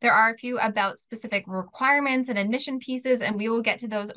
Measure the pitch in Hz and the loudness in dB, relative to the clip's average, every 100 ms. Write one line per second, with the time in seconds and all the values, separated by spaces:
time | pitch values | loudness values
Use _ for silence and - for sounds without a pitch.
0 | 240 214 220 226 247 247 220 208 196 196 | 4 6 4 2 -4 -2 0 0 -2 -2
1 | - 226 214 202 190 185 180 - 262 285 | -14 -14 -4 -4 -4 -6 -6 -2 2 4
2 | 277 262 254 202 202 254 - 262 262 254 | 2 0 0 -2 0 0 -2 -6 -6 -4
3 | 262 247 233 208 220 233 226 - 233 208 | 0 0 0 -2 0 0 0 -2 -4 -6
4 | 208 | -6